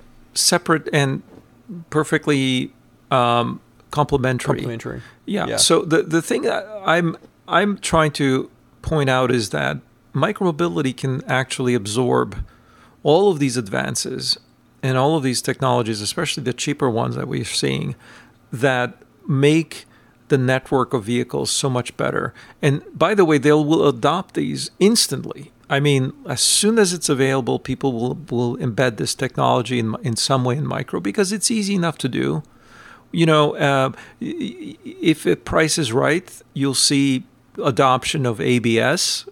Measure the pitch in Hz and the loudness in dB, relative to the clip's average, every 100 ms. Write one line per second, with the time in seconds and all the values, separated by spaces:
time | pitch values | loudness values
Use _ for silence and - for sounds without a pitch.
0 | - - - - - 175 - 160 - 156 | -20 -20 -10 -2 0 0 2 0 2 0
1 | 139 135 - - - _ - 175 165 151 | 0 -2 -8 -20 -20 _ -16 -16 -4 -2
2 | 151 156 156 143 135 127 - _ _ _ | 0 0 2 0 2 0 -2 _ _ _
3 | - 131 120 120 120 - _ _ - - | -2 2 2 2 0 -4 _ _ -8 -2
4 | 143 139 127 123 - - 123 117 123 123 | 0 0 0 -2 -2 -2 -4 -8 -8 -10
5 | - - - 208 - 110 - 165 165 165 | -14 -16 -6 -2 -2 0 4 4 2 0
6 | 180 165 160 247 240 - 196 214 190 170 | 2 0 0 -2 0 -4 -6 -6 0 2
7 | 165 - - _ - 165 202 196 - 165 | 2 -4 -14 _ -2 0 0 -2 0 2
8 | 156 - 139 131 - _ _ _ - 160 | 2 2 0 0 -2 _ _ _ -4 0
9 | 135 131 127 123 104 - 67 - - _ | 2 2 2 0 0 -2 -2 -4 -10 _
10 | _ 135 156 208 185 151 170 170 135 123 | _ -2 -2 0 -2 0 -2 0 -4 -4
11 | 139 131 - 131 131 - 127 120 101 110 | -6 -6 -2 -2 -2 -2 0 0 -2 -2
12 | 127 127 117 98 - _ _ _ - _ | 2 2 0 -6 -12 _ _ _ -20 _
13 | 147 160 202 160 139 120 101 127 131 123 | 2 4 4 2 0 -2 -4 -4 -4 -4
14 | - 131 131 - _ _ _ _ 135 131 | -6 -6 -6 -6 _ _ _ _ -2 0
15 | 139 160 131 120 - 127 131 123 113 107 | 2 2 0 -2 -4 -2 2 2 0 -4
16 | 104 - 160 - 123 120 - 143 135 110 | -6 -4 -4 -4 -6 -4 -4 -2 0 0
17 | 123 120 - - 120 - 139 135 - - | -2 -4 -6 -6 -6 -4 -2 -2 -6 -10
18 | - - - _ - 127 139 127 123 - | -16 -20 -20 _ -14 -2 0 0 -2 -8
19 | - _ 285 135 143 156 160 - - _ | -20 _ -4 2 4 4 0 -8 -20 _
20 | _ _ - 139 127 131 - 139 123 131 | _ _ -2 0 2 0 0 0 0 -2
21 | 101 120 123 - - - 143 123 117 - | -2 -2 -2 -4 -4 -2 -2 -2 -4 -4
22 | 127 135 - - - - 156 143 - 339 | -2 -2 -4 -8 -20 -2 0 0 -4 -2
23 | 165 208 170 151 139 151 147 160 151 120 | 0 4 4 4 4 4 4 4 2 2
24 | 127 170 - - 147 131 135 - 196 233 | 0 0 -4 -4 -4 -4 -8 2 4 4
25 | - 127 - - 139 _ - 139 147 139 | 0 -2 -8 -12 -16 _ -2 2 4 2
26 | 131 - - 127 - - 202 226 190 175 | 0 -6 -8 -2 0 2 4 4 2 2
27 | - 135 135 135 120 131 - 131 139 117 | 0 2 2 2 0 -2 -2 -2 -2 0
28 | 120 - - 120 120 120 135 101 127 104 | -2 -4 -4 -2 -2 -2 -4 0 0 0
29 | - - 127 - 127 123 117 123 110 110 | -4 -4 -4 0 2 2 0 -2 -2 -2
30 | 147 113 - 135 123 123 135 131 - - | -4 -2 0 0 0 0 -2 -4 -4 -4
31 | 190 196 185 208 - 226 202 202 170 151 | -4 0 0 0 -2 -2 -2 0 -2 -2
32 | 135 131 131 156 - - - - - - | -4 -2 -2 -2 -6 -16 -20 -20 -20 -20
33 | _ 165 160 151 151 - 143 139 131 - | _ 0 4 6 4 2 0 2 0 -4
34 | - - 254 339 - 370 311 - - - | -16 -12 -8 -6 -8 -10 -14 -16 -16 -2
35 | 311 156 - 151 - 170 160 160 131 120 | 0 0 0 -2 0 0 2 0 -2 0
36 | 139 160 - - _ - 139 127 - 143 | 0 0 -4 -20 _ -4 -2 0 2 2
37 | 139 131 - _ _ - 147 123 135 127 | 2 0 -4 _ _ -4 -2 4 4 4
38 | - 151 123 107 131 123 117 113 117 165 | 0 -2 -2 0 2 2 4 2 2 2
39 | - - - | 0 -4 -8